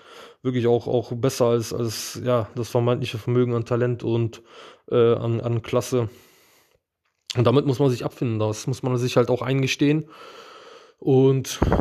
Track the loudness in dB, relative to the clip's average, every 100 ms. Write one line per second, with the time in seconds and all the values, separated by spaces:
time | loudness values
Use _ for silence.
0 | -20 -20 -20 _ -4 0 2 2 2 -4
1 | -2 -2 -2 2 2 2 -2 -4 -6 -6
2 | -12 -8 -2 -2 -2 -8 -4 0 0 0
3 | -4 -8 -2 0 2 0 -2 -2 0 -2
4 | -2 0 -2 -6 -20 -20 -20 -20 -2 2
5 | 4 2 0 -2 -2 -4 -2 -2 0 -2
6 | -2 -8 -20 _ _ _ _ _ _ _
7 | _ _ _ 0 4 4 2 2 0 0
8 | -6 -6 -4 -2 -2 -2 -6 -4 -2 -2
9 | 0 2 2 0 0 -2 -2 0 2 2
10 | -2 -16 -20 -20 -20 -20 -20 -20 -20 _
11 | 2 4 6 2 -2 0 2 2